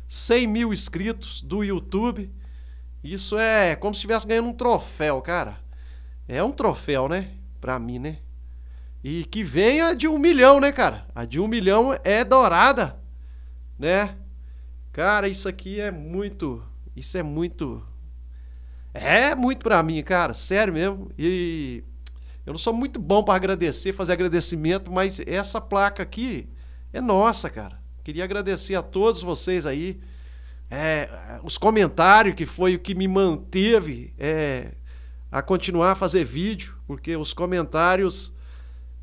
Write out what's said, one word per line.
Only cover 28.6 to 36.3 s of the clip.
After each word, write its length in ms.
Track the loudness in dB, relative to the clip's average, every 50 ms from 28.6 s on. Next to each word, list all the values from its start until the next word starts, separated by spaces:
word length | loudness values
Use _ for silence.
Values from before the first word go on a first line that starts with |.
| -2 -2 -2
a 80 | -2
todos 400 | -4 -2 0 2 4 4 2 2
vocês 420 | -2 -4 -2 -2 0 0 0 0 0
aí, 360 | -2 -4 -4 -4 -6 -8 -10 -12 -16 -16 -16 -16 -16 -16 -16 -16 -16 -16 -16 -14 -10
é, 380 | -6 -4 -2 0 0 0 -2 -4 -10 -14 -14 -14 -14 -12
os 140 | -6 -6 -4
comentários, 800 | 2 4 4 6 6 4 4 4 6 8 10 10 10 10 6 2
que 100 | 0 -4
foi 300 | -6 -2 2 2 2 2
o 40 | 2
que 160 | -2 -4 -2
me 140 | 0 0 2
manteve, 1040 | 4 4 4 4 2 0 -4 -4 0 2 4 6 6 4 4 0 -4 -8 -10 -12 -10 -6
é, 540 | -4 -2 0 0 0 -2 -2 -4 -6 -10 -12 -14 -14 -14 -14 -14 -14 -16 -16 -16 -12 -6
a 100 | -6 -4
continuar 520 | 0 2 0 0 2 0 2 4 4 4
a 40 | 4
fazer 280 | 4 0 2 2 2 2
vídeo, 520 | 2